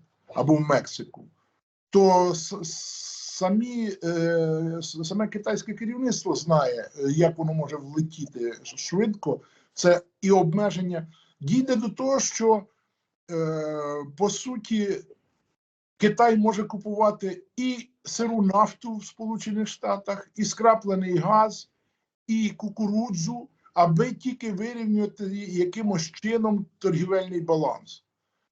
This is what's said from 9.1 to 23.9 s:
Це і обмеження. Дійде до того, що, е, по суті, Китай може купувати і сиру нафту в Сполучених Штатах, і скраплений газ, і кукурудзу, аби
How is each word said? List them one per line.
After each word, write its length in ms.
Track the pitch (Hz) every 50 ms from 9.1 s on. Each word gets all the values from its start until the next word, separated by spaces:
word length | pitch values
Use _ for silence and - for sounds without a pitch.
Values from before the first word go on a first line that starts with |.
| 208 - - 151 127 - - _ _ _ _ _ _
Це 260 | - - 175 175 175 - _ _ _
і 80 | - 190
обмеження. 760 | 196 185 175 160 156 208 208 202 160 180 185 180 175 160 160 - - _ _ _ _ -
Дійде 360 | 147 143 208 262 262 262 254
до 120 | 220 240 214
того, 320 | - - 262 269 269 269
що, 460 | - - - - 220 226 220 208 196 - _ _ _ _ _ _ _ _ _ _ _ -
е, 760 | 170 165 160 160 160 156 156 151 156 151 147 147 147 147 143 139 143
по 140 | 143 202 196
суті, 760 | 196 - - 254 254 220 - - 220 214 208 202 175 - - - - _ _ _ _ _ _ _ _ _ _ _ _ _ _ _ _
Китай 400 | - 208 208 208 - 233 233 226
може 280 | 214 208 220 202 202 208
купувати 800 | - 220 202 - 214 208 208 214 208 208 - 196 190 180 - - _ _
і 320 | - 254 254 247 233 - - _ _ -
сиру 380 | - - - 233 226 226 220
нафту 540 | 202 190 185 202 214 208 - - - 233 220
в 80 | 208 202
Сполучених 640 | - - - 220 220 226 208 - 220 208 214 214 208
Штатах, 600 | - - - 208 202 196 - 208 196 196 - _ _
і 80 | 214 208
скраплений 760 | - - - 220 226 220 220 - 202 190 185 185 180 175 165
газ, 520 | 156 190 214 214 220 220 208 - - _ _ _ _ _ _ _ _ _ _ _ _
і 240 | - 220 220 220 208
кукурудзу, 1000 | 208 - 220 202 202 - 220 202 208 220 233 240 190 165 160 220 240 240 240 - _ _ _ _ -
аби 380 | 180 170 170